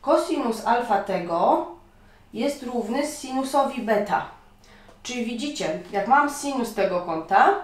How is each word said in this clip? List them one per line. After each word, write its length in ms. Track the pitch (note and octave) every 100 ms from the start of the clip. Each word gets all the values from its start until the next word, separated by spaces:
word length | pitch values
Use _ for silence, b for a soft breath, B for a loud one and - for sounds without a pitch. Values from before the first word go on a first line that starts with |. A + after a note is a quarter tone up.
Kosinus 640 | C4+ E4+ F4 D4 A#3+ G#3+ G#3
alfa 320 | A#3+ - G3
tego 680 | - F3+ E3+ E3+ G#3+ D#4+ - - - b b b b
jest 300 | G3+ C#4+ C#4
równy 440 | A#3+ A#3+ G#3 B3+ D4
sinusowi 760 | - C4 C4 C4+ C#4+ C4 B3
beta. 440 | G#3 G#3 - E3 - - - - B B B B
Czyli 220 | - B3
widzicie, 560 | A3+ A#3+ D4 D4 G#3 D#3+ -
jak 160 | G3+ G#3
mam 220 | C#4 D4
sinus 440 | - C#4+ C4+ A3
tego 260 | G#3 F#3 F3+
kąta 540 | F3 D#3+ D#3+ G3 D4 G4+